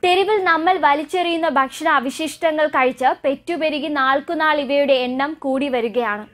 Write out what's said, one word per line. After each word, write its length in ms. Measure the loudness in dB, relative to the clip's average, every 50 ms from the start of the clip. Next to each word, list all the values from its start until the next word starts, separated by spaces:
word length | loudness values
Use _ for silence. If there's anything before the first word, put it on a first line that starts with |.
| 2
തെരുവിൽ 400 | 2 2 2 2 2 0 0 2
നമ്മൾ 340 | 2 0 2 2 2 0 2
വലിച്ചെറിയുന്ന 680 | 4 2 2 2 -2 -4 -2 -2 0 0 0 0 0 0
ഭക്ഷണ 400 | 2 0 0 0 -4 -4 -2 0
അവശിഷ്ടങ്ങൾ 760 | 0 2 0 -2 -6 -4 -6 -6 -6 -2 -2 -2 0 2 0 0
കഴിച്ച് 480 | 2 2 0 0 0 0 0 0 0 0 _
പെറ്റുപെരുകി 640 | -4 -4 -4 _ -6 -4 -2 -2 -2 -2 -2 -4 -4
നാൾക്കുനാൾ 720 | -2 0 2 2 2 0 0 -4 -4 0 2 2 2 0
ഇവയുടെ 340 | 0 0 2 2 4 4 2
എണ്ണം 400 | 2 2 -2 -2 -2 -4 -4 -4
കൂടി 360 | -6 -4 -2 -2 -2 -2 -2
വരികയാണ്. 580 | -2 -2 -2 -2 -2 -2 -2 -2 -4 -6 -8 -14